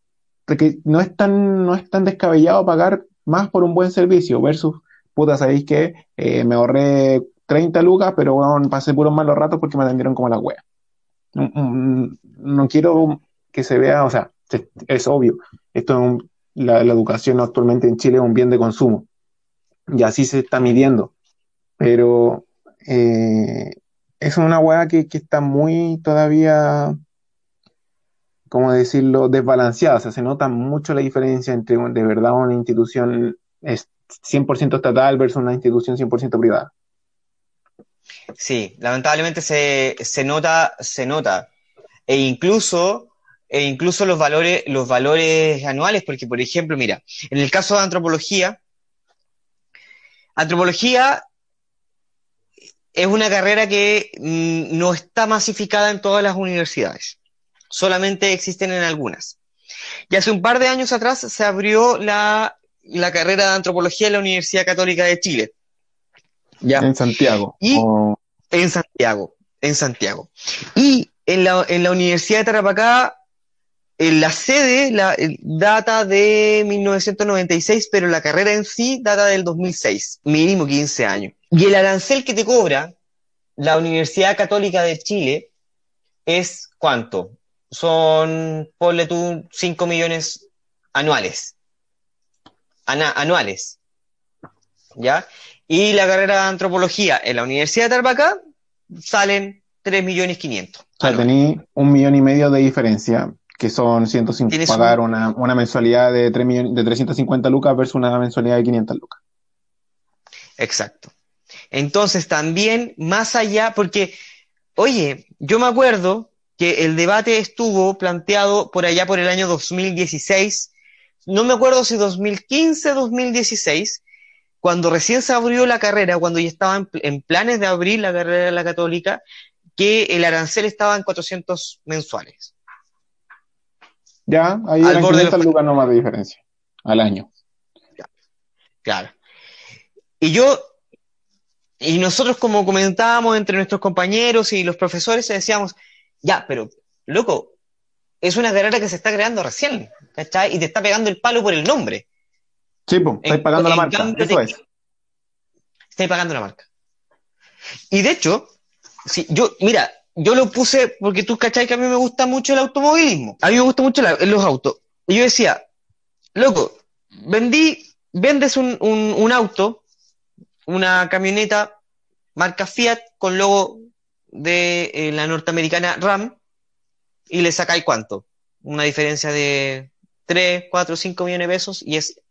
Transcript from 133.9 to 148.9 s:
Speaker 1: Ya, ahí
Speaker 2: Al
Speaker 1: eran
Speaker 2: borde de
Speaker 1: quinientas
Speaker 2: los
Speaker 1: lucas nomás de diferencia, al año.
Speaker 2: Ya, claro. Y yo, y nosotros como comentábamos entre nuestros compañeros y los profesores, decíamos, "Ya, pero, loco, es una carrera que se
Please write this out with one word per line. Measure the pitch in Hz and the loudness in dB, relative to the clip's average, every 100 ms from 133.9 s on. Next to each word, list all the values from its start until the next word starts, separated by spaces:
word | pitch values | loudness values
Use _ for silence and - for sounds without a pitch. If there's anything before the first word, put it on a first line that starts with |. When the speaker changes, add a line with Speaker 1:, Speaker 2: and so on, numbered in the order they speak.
| _ _ _ | _ _ _
Speaker 1:
Ya, | - 156 170 208 220 | -2 2 2 0 0
ahí | 160 | 4
Speaker 2:
Al | 170 | 6
Speaker 1:
eran | 170 | 6
Speaker 2:
borde | 180 160 | 6 6
de | |
Speaker 1:
quinientas | 180 180 | 4 4
Speaker 2:
los | 165 | 2
Speaker 1:
lucas | 156 | 2
nomás | 147 143 127 | 2 2 4
de | 120 | 2
diferencia, | 120 110 98 - _ _ _ _ | 2 -4 -8 -14 _ _ _ _
al | - 220 | -2 0
año. | 107 98 - _ _ _ _ _ _ - | 2 -2 -10 _ _ _ _ _ _ -20
Speaker 2:
Ya, | - _ _ _ _ _ _ _ | -20 _ _ _ _ _ _ _
claro. | - 98 92 _ _ _ - - - - _ _ _ - | -6 -6 -8 _ _ _ -20 -20 -20 -20 _ _ _ -4
Y | 156 | 0
yo, | 170 262 277 - _ _ _ _ _ _ _ _ _ _ - | 4 4 4 -2 _ _ _ _ _ _ _ _ _ _ -10
y | 147 170 | -2 0
nosotros | 185 180 247 247 | 0 0 0 0
como | 240 208 | 0 0
comentábamos | 190 190 196 185 226 233 233 220 | 2 2 0 0 2 2 2 0
entre | 208 190 | 0 -2
nuestros | 190 202 | -2 -2
compañeros | 196 175 180 214 240 226 214 | -2 -2 -2 0 2 0 0
y | 202 | -2
los | 175 175 | -4 -2
profesores, | 180 175 202 226 233 | -4 -4 -2 -2 -2
decíamos, | 196 185 208 196 - _ _ _ _ | -4 -2 -2 -4 -10 _ _ _ _
"Ya, | 151 185 - | -2 -2 -2
pero, | 127 110 _ _ _ - | -8 -8 _ _ _ -6
loco, | 165 233 147 - _ _ _ _ _ _ _ | -2 0 -2 -6 _ _ _ _ _ _ _
es | 180 185 | -4 -2
una | 233 | 0
carrera | 202 202 220 | 0 2 0
que | |
se | 208 | -2